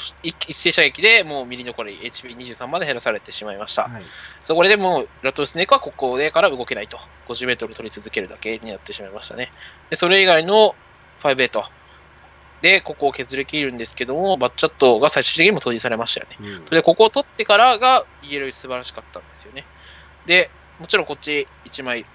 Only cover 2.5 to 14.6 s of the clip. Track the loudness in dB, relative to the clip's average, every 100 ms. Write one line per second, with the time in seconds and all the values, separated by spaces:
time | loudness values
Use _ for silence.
2.5 | -14 -8 -4 -4 -4 -4 -6 -8 -12 -10
3.5 | -10 -6 -4 -6 -10 -18 -20 -20 -14 -2
4.5 | 2 4 4 2 -2 -4 -6 -6 -4 -6
5.5 | -4 2 2 0 -6 -4 -2 0 2 0
6.5 | 0 -8 -8 -10 -16 -20 -20 -14 -8 -4
7.5 | -4 -6 -10 -14 -14 -8 -8 -8 -10 -10
8.5 | -10 -12 -14 -14 -14 -14 -16 -16 -12 -12
9.5 | -14 -20 -20 _ -2 2 4 6 4 4
10.5 | 4 4 2 _ _ _ _ -2 0 0
11.5 | -2 -6 -14 _ -20 _ _ -20 _ _
12.5 | 0 2 2 0 -4 -4 -4 -8 -8 -6
13.5 | -4 -4 -6 -12 -8 -6 -2 -2 0 -2
14.5 | 0